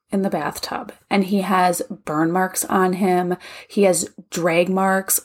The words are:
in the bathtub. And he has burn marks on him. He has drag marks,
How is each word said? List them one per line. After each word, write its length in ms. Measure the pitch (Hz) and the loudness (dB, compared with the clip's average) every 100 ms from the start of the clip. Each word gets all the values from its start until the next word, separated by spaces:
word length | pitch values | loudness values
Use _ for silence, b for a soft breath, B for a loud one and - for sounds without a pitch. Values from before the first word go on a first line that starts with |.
| _ | _
in 100 | 196 | -2
the 60 | 190 | -2
bathtub. 640 | 170 147 - - - 233 - _ | -2 -4 -8 -8 -8 -10 -18 _
And 140 | 202 185 | 0 2
he 160 | 196 | 0
has 400 | 185 185 180 175 - 175 | 2 2 2 2 -6 -10
burn 280 | - 156 165 | -6 0 0
marks 320 | 185 185 - | 0 0 -4
on 300 | - 185 185 | -2 0 2
him. 420 | 185 196 180 180 180 B B B | 2 2 2 0 -4 B B B
He 160 | 208 | 2
has 260 | 196 160 - - - | 4 2 -2 -12 -10
drag 380 | 175 170 165 180 | -4 0 2 2
marks, 520 | 190 190 190 190 - | 0 2 0 0 -4